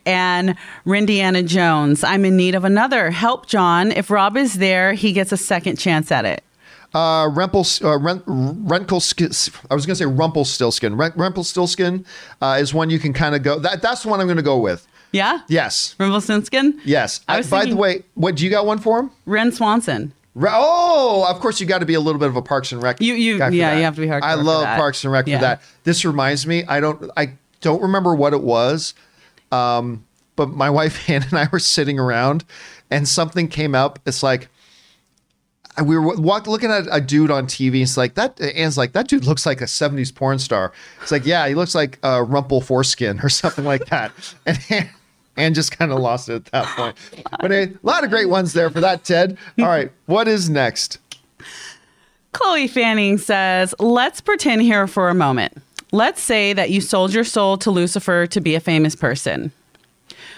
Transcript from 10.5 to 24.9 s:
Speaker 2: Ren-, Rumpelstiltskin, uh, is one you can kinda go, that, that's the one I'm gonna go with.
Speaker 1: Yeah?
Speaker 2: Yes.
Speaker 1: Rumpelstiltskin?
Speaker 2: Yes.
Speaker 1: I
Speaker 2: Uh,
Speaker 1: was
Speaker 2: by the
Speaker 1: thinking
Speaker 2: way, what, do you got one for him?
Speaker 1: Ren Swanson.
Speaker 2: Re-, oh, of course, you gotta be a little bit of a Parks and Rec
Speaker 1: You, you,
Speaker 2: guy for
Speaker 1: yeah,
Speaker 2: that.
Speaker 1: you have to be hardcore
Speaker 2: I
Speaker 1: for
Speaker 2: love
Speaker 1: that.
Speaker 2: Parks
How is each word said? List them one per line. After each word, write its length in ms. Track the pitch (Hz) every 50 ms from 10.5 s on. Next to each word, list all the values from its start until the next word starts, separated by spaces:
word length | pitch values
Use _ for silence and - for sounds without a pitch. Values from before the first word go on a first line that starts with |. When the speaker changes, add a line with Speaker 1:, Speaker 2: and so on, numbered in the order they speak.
| - - 123 117 - - 120 107 104
Speaker 2:
Ren-, 160 | 120 156 170 165
Rumpelstiltskin, 880 | 175 180 190 175 190 170 - - 214 175 175 - - 180 175 180 185 185 - - - - - - -
uh, 160 | 139 135 135 139
is 160 | 143 131 143
one 160 | 160 160 160
you 80 | 165 151
can 140 | 139 147
kinda 260 | 131 131 165 147 147 143
go, 200 | 127 143 147 160
that, 220 | 143 180 196 165
that's 200 | 226 226 247 233
the 60 | - 220
one 120 | 208 196
I'm 60 | 185
gonna 160 | 180 170 160
go 160 | 143 143 135 123
with. 280 | 110 95 87 85 - _ _ _ _ _
Speaker 1:
Yeah? 280 | - 196 196 233 339 320 - -
Speaker 2:
Yes. 460 | 156 160 127 101 - - - - - -
Speaker 1:
Rumpelstiltskin? 840 | 196 196 196 208 202 - 214 208 208 - - 269 269 294 294 302 -
Speaker 2:
Yes. 360 | 139 147 139 113 101 - - - -
Speaker 1:
I 60 | 147
Speaker 2:
Uh, 40 | -
Speaker 1:
was 120 | 156 135
Speaker 2:
by 80 | 190 196
the 40 | 208
Speaker 1:
thinking 140 | 254 214 185
Speaker 2:
way, 240 | 208 185 180 190 - _ -
what, 200 | 196 160 190 170
do 80 | 135 170
you 60 | 185
got 160 | 208 202 208
one 120 | 208 214 214
for 200 | 214 220 226 233
him? 100 | 269 262 _ _ -
Speaker 1:
Ren 260 | - 208 214 226 240
Swanson. 600 | 233 - 226 208 214 240 226 170 131 107 113 143 - _ _ _ -
Speaker 2:
Re-, 160 | 120 160 208
oh, 760 | 220 226 269 - 339 349 349 349 330 294 262 240 208 190 185 180
of 120 | 180 180
course, 200 | - 226 - -
you 60 | 190
gotta 200 | 165 185 185 170
be 80 | 160 165
a 60 | 160
little 180 | 151 160 156 143
bit 100 | 147 139
of 80 | 123
a 60 | 123
Parks 300 | 123 - 143 135 135 -
and 100 | 127 120
Rec 180 | 120 127 123 -
Speaker 1:
You, 140 | 220 240 240
you, 240 | 233 226 226 214 185
Speaker 2:
guy 100 | 135 127
for 40 | 180
Speaker 1:
yeah, 160 | 170 170 156
Speaker 2:
that. 40 | 151 156
Speaker 1:
you 60 | 165
have 100 | 160 147
to 40 | 156
be 60 | 156
hardcore 160 | 156 147 143 143
Speaker 2:
I 120 | 156 160
Speaker 1:
for 60 | 151
Speaker 2:
love 200 | 147 160 160 156
Speaker 1:
that. 160 | 151 107 113 160
Speaker 2:
Parks 260 | 147 143